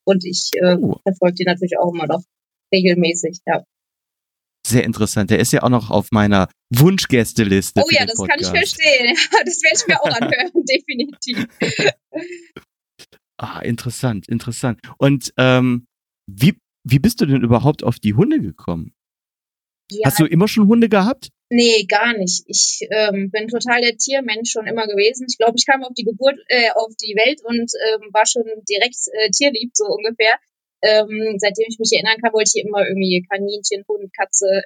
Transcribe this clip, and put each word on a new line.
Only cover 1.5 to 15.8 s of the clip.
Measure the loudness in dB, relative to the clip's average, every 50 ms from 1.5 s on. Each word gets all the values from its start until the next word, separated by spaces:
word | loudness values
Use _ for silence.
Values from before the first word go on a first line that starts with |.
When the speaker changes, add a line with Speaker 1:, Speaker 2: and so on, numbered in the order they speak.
| -2 -2 -2 -4 -2 -2
Speaker 1:
auch | -2 -2 -2
immer | -4 -4 -2
noch | -4 -4 -6 _ _ _ _ _ _ _ _ -2 0
regelmäßig, | 2 4 4 4 2 2 0 0 -2 -4 -6 -8 -6 -4
ja. | -4 -4 -4 -4 _ _ _ _ _ _ _ _ _ _ _ _ _ _ _ _ _ _ _ -4
Speaker 2:
Sehr | 0 2 2 2
interessant. | 0 0 -2 -2 -2 -2 -2 0 2
Der | 2 2
ist | 2 2
ja | 2 2
auch | 2 2
noch | 2 0 0 0
auf | -2 -2 0 0
meiner | 2 2 4 4 4 2 2 0 _ _ _ -2 4
Wunschgästeliste | 6 6 6 6 2 0 0 2 2 2 2 0 0 2 4 2 2 0 0 0 0
Speaker 1:
Oh | 2 2
Speaker 2:
für | 2
Speaker 1:
ja, | 0 0
Speaker 2:
den | -2
Speaker 1:
das | -4 -4
kann | -2 -2 -2 -2
ich | -2 -2
Speaker 2:
Podcast. | -2 -2 -2 -2 -2
Speaker 1:
verstehen. | 0 2 4 4 4 2 0 0
<laughs> | 0 0 2
Ja, | 2 2 2
das | 0 -2 0
werde | 0 0 0 0
ich | 0
mir | 0 0 0
auch | 0 0 0 -2
anhören, | -2 -2 -2 -2 -2 -2
<laughs> | -2 -2 0 0
definitiv. | -2 -2 -2 -4 -6 -6 -6 -6 -8 -12 -10 -8 -6 -6 -6 -8 _ -6 -4 -4 -2 -2 -2 -2 -2 _ _ _ -12 -12 -12 -12 -16 -18 -20 _ -20 -20 -20 _ _ _ _ _ _ -20 -20 _ _ _ _ _ _ -14
Speaker 2:
Ah, | -12 -12 -10 -8
interessant, | -6 -4 -4 -4 -6 -8 -6 -4 -2 -2 -2 -4 -4 -4
interessant. | -4 -4 -4 -6 -8 -4 -4 -4 -4 -6 -10 -14 -4 0
Und, | 2 2 2 0 -2 -4 -2 2
ähm, | 4 4 4 4 4 2 0 -2